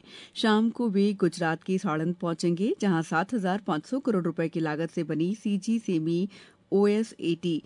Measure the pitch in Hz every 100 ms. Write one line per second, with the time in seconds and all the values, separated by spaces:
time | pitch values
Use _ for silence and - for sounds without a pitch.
0 | - - - - 220 214 226 - 233 196
1 | 202 202 180 180 165 165 - 185 202 156
2 | 165 175 170 165 170 175 220 403 202 165
3 | 165 160 196 247 180 202 - 151 - 269
4 | 269 196 165 160 165 170 160 151 165 -
5 | 160 151 175 220 214 202 220 226 - 165
6 | 160 170 196 - - _ _ 196 208 208
7 | 226 - 165 165 175 156